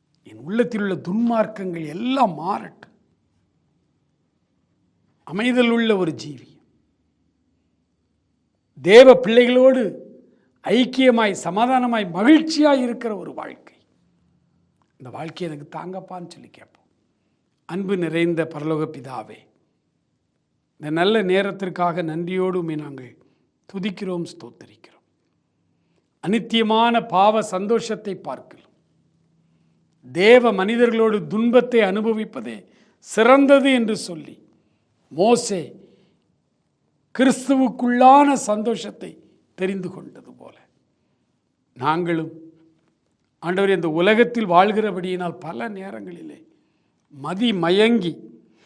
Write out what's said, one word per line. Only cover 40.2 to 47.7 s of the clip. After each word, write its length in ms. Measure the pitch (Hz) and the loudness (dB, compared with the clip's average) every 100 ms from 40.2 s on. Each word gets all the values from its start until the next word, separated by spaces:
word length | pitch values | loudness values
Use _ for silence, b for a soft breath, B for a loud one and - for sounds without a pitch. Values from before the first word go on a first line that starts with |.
| 123 | -20
போல, 260 | 123 117 - _ _ _ _ _ _ _ _ _ _ _ | -20 -20 -20 _ _ _ _ _ _ _ _ _ _ _
நாங்களும், 580 | - 139 165 175 165 160 - - _ _ _ _ _ _ _ _ _ | -6 -4 -2 -2 -4 -6 -14 -20 _ _ _ _ _ _ _ _ _
ஆண்டவரே, 320 | 160 185 196 | -6 0 0
இந்த 140 | 190 165 | 0 -2
உலகத்தில் 580 | 156 185 220 240 233 214 | 0 2 4 2 0 2
வாழ்கிறபடியினால் 920 | 175 202 208 214 185 185 185 180 175 | 4 4 0 -4 -6 -6 -6 -8 -10
பல 300 | 151 233 233 | -12 -10 -12
நேரங்களிலே 800 | 196 190 220 190 170 156 139 _ _ _ _ _ _ _ | -12 -14 -16 -16 -18 -20 -20 _ _ _ _ _ _ _
மதி 440 | 135 147 185 233 | -16 -10 -4 -2
மயங்கி, 640 | 196 165 | 0 2